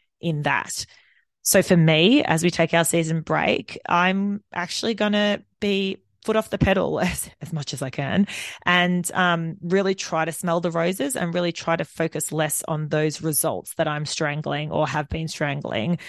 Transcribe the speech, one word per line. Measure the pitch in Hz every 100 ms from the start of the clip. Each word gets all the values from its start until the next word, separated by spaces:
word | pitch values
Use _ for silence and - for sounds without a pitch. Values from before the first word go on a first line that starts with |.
| _ -
in | 170 147
that?" | 143 135 - - - - _ _ _ _ -
So | 196
for | 175 175
me, | 160 156 180 277
as | - 160
we | 175
take | - 165
our | 170
season | 165 170 160 165
break, | 156 156 151 - - - -
I'm | 175 180 196 202 202 _
actually | - 175 - 220
gonna | 220 208 208 208 202 _ -
be | 208 196 190 - _ _
foot | -
off | 220 214
the | -
pedal | - 190 80 151
<laughs> |
as, | 180 - - -
as | -
much | 160 139
as | 135
I | 131
can | - 139 - 202 - - -
and, | - 180 180 180 175
um, | - 180 170 165 -
really | 175 190 190
try | 190 - 160
to | 160
smell | 160 175 170
the | 170
roses | 165 170 196 277
and | - 170
really | 170 175
try | 165 - 165
to |
focus | 160 - 165 156 -
less | 151 156 - -
on | 156 151
those | 151 156 147
results | 156 151 156 98 -
that | - 156
I'm | 147 151
strangling | - 151 147 143 143 151
or | 156 151
have | 147 147
been | 160 160
strangling. | - 147 143 - 110 113 170